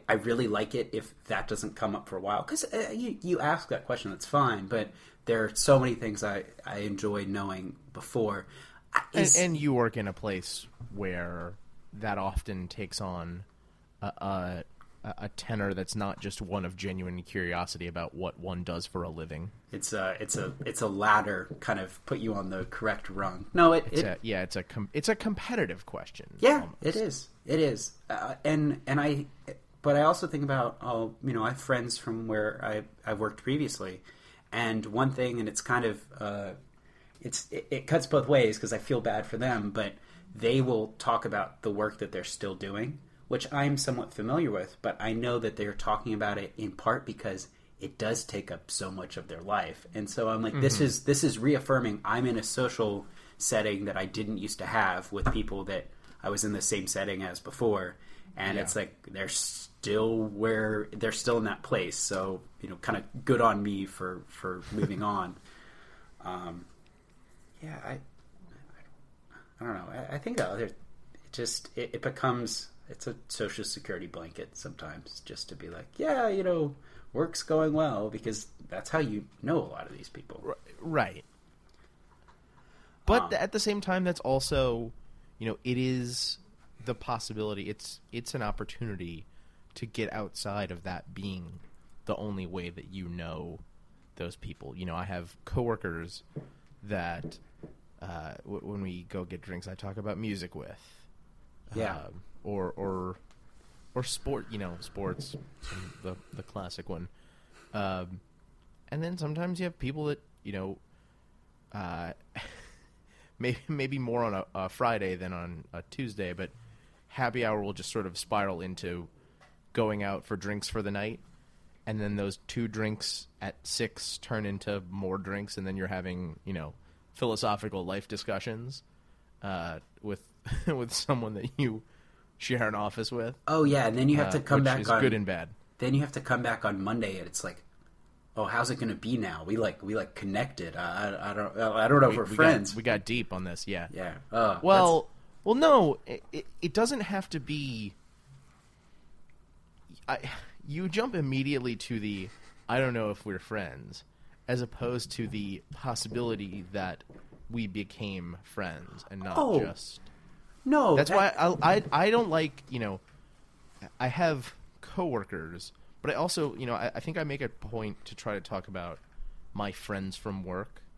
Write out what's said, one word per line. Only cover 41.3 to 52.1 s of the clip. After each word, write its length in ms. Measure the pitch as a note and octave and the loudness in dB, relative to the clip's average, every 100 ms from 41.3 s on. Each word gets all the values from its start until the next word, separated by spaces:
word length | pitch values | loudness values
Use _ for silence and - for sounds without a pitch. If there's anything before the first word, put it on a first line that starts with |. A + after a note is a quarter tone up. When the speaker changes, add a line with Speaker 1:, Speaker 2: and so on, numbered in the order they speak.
| G#2 G2 - | 0 -2 -2
Speaker 1:
the 60 | A2+ | -2
work 280 | G#2 G#2+ G#2 | 2 0 0
that 120 | G2+ | -6
they're 120 | F#2 | -6
still 320 | F2+ - G2+ F#2 | -6 -6 -6 -4
doing, 440 | G2 G2+ B2+ D3+ - - - | -6 -4 -4 -6 -14 -20 -4
which 240 | B2 - | -2 0
I'm 260 | C#3+ C#3+ C#3 | 2 2 2
somewhat 360 | - B2 G#2+ | 2 0 -4
familiar 360 | - G#2+ D3 D#3+ | -4 0 2 2
with, 260 | G2+ F#2 - | 0 -4 -4
but 140 | - - | -4 -2
I 140 | G#2+ | -2
know 240 | A2+ A#2+ A#2+ | 0 2 2
that 160 | A2+ - | 0 -2
they're 160 | G#2 | -4
talking 400 | G2+ - G#2+ - | -2 0 0 0
about 240 | G#2+ G#2 G2+ | 0 0 -2
it 160 | - - | -6 -6
in 140 | G#2+ | -6
part 340 | - - B2 C3 | -2 0 2 0
because 420 | G#2+ A2 F#2 - - - - | -6 -6 -6 -10 -18 -20 -14
it 160 | F#2+ - | -14 -4
does 260 | G#2+ A2+ | 0 0
take 280 | - G#2 G2 | -2 -6 -6
up 200 | E2+ - | -12 -6
so 180 | - F#2+ | -6 -4
much 280 | F#2+ F2+ - | -8 -10 -10
of 100 | D2+ | -10
their 140 | D#2+ | -10
life. 440 | F2+ G#2 E2+ - - | 0 0 0 -6 -10
And 160 | - G#2 | -6 -4
so 200 | - A2+ | 0 0
I'm 120 | A2 | 2
like, 180 | A2+ D3+ | 0 4
this 140 | C3+ C3 | 4 6
Speaker 2:
Mm-hmm. 80 | C#3 | 4
Speaker 1:
is, 180 | - | 4
this 200 | - C#3 | 4 4
is 140 | D#3+ G#2+ | 4 4
reaffirming 600 | B2 C#3+ - C3+ A#2+ G#2 | 4 4 4 2 4 -2
I'm 200 | G2+ | 0